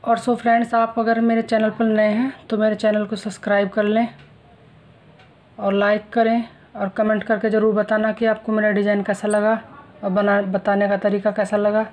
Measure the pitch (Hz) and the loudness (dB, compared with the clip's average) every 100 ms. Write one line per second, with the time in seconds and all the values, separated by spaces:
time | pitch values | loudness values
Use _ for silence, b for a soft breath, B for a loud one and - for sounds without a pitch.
0 | - 226 247 233 233 233 233 233 226 226 | 0 0 0 -2 2 2 2 0 0 0
1 | 226 226 233 226 226 220 214 214 226 214 | 0 0 2 0 0 0 0 0 0 2
2 | 214 214 262 - - 214 214 208 220 214 | 2 0 -2 -6 -6 0 0 2 0 0
3 | 202 208 214 185 - 202 202 208 208 214 | -2 -6 -8 -8 -2 0 0 0 0 0
4 | 233 - - - - - - - - - | 0 -6 -20 -20 -20 -20 -20 -20 -20 -20
5 | - - - - _ - 202 196 202 214 | -20 -20 -20 -20 _ -6 -2 2 2 0
6 | 214 240 226 233 226 B B 214 196 - | -2 0 2 2 -2 B B -8 -6 -2
7 | 214 214 - 214 220 214 220 208 208 214 | 0 0 0 -2 2 2 2 0 0 0
8 | 220 208 226 220 220 214 214 208 202 202 | 0 0 0 0 -2 0 0 2 0 0
9 | 196 196 220 208 208 226 - - - - | -2 -4 0 0 0 -2 -4 -20 -20 -8
10 | 202 185 202 202 196 190 196 202 202 202 | -2 0 2 0 0 -2 0 0 0 0
11 | 208 202 208 202 196 208 208 214 214 | 0 0 -2 -2 -2 0 0 0 -4